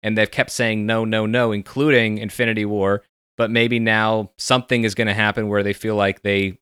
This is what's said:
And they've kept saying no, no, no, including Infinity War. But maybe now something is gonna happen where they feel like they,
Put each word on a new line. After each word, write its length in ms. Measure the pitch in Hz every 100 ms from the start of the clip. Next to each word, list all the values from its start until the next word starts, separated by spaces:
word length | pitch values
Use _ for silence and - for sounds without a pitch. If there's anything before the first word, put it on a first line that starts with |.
And 140 | 110 110
they've 120 | 104
kept 220 | - -
saying 340 | - 117 107 107
no, 200 | 113 113
no, 200 | 110 107
no, 260 | 120 117
including 680 | 104 - 135 151 127 110 107
Infinity 480 | 107 - 117 110 104
War. 380 | 104 98 101 - _ _ -
But 140 | 113
maybe 260 | 117 117 117
now 520 | 113 110 110 110 101 -
something 460 | - 127 - 123
is 120 | 113 98
gonna 180 | 110
happen 340 | 101 107 110 107
where 140 | 101
they 120 | 101
feel 220 | 101 110 104
like 280 | 98 98
they, 340 | 101 101 98 92